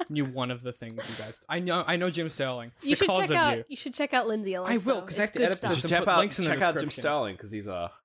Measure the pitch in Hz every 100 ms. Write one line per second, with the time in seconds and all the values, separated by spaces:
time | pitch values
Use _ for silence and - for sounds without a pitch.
0 | - 151 139 127 123 120 123 117 117 113
1 | 113 113 110 - - 170 180 175 156 175
2 | 180 160 160 - 135 123 117 - 277 285
3 | 392 196 370 349 302 233 - 269 285 247
4 | 285 254 226 220 196 180 190 233 202 220
5 | 185 165 208 233 214 185 214 160 160 175
6 | 190 175 202 - 170 151 180 156 147 -
7 | 147 147 110 92 104 107 101 90 87 -